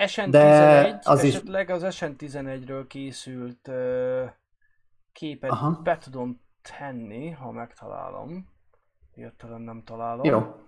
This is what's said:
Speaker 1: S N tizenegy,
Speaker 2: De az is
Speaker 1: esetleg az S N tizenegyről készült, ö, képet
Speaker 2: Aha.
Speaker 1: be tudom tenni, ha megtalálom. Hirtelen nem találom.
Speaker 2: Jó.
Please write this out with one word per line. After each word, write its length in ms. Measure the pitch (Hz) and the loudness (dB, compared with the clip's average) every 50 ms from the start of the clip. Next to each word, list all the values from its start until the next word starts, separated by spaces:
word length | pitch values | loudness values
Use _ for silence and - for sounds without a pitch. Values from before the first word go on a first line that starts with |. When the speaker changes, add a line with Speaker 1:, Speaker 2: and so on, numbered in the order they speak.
| 202 | -2
Speaker 1:
S 80 | 190 - | -2 -2
N 60 | 226 202 | -4 0
tizenegy, 680 | 156 135 147 151 151 151 151 151 151 147 143 143 - - | 4 6 8 10 10 10 10 10 10 10 8 8 6 2
Speaker 2:
De 60 | - - | 0 2
az 200 | - 147 135 135 | 4 4 4 4
is 100 | 139 117 | 2 2
Speaker 1:
esetleg 360 | 95 - - 190 190 196 185 | 0 -4 -4 -4 -4 -2 -2
az 260 | 185 170 180 - - | -4 -4 -4 -6 -6
S 40 | - | -6
N 160 | 175 156 139 | -8 -8 -8
tizenegyről 680 | - 151 143 135 143 135 135 135 135 127 127 135 135 131 | -10 -14 -12 -12 -10 -10 -10 -10 -12 -12 -12 -12 -12 -12
készült, 800 | - - 139 139 135 123 - - 131 127 127 123 123 123 _ _ | -12 -14 -14 -12 -12 -14 -14 -14 -14 -12 -12 -12 -12 -14 _ _
ö, 560 | 135 131 127 127 127 127 127 127 127 127 - 127 - - _ _ _ _ _ _ _ _ _ _ _ _ _ _ _ | -10 -8 -6 -4 -4 -2 -2 -2 -2 -2 -4 -6 -8 -10 _ _ _ _ _ _ _ _ _ _ _ _ _ _ _
képet 400 | _ - 165 151 143 - 143 131 | _ -12 -10 -10 -10 -8 -6 -4
Speaker 2:
Aha. 280 | - 123 139 151 170 - 165 | -4 -2 -2 -2 -2 -2 -2
Speaker 1:
be 140 | 175 165 | -2 -4
tudom 440 | - - 135 131 127 123 123 123 - _ _ _ _ - - - | -4 -6 -12 -10 -8 -8 -8 -10 -12 _ _ _ _ -20 -20 -16
tenni, 520 | - 147 139 127 120 113 101 104 120 147 170 | -14 -12 -12 -12 -12 -12 -14 -14 -12 -12 -14
ha 220 | 160 135 131 117 | -14 -14 -14 -14
megtalálom. 1000 | 113 117 117 117 _ _ 110 104 95 90 87 90 92 101 110 139 170 190 185 _ _ _ _ _ _ _ _ _ _ _ _ _ _ | -14 -14 -14 -16 _ _ -16 -14 -12 -12 -12 -12 -12 -14 -14 -14 -14 -16 -16 _ _ _ _ _ _ _ _ _ _ _ _ _ _
Hirtelen 460 | 123 117 113 - - - 117 117 113 | -20 -20 -20 -20 -20 -18 -18 -16 -16
nem 200 | 113 113 113 113 104 | -16 -16 -16 -18 -18
találom. 400 | - 113 113 117 117 117 120 139 | -16 -12 -10 -8 -8 -6 -2 0
Speaker 2:
Jó. 300 | 156 123 110 113 - - - _ | 2 2 0 0 -4 -8 -20 _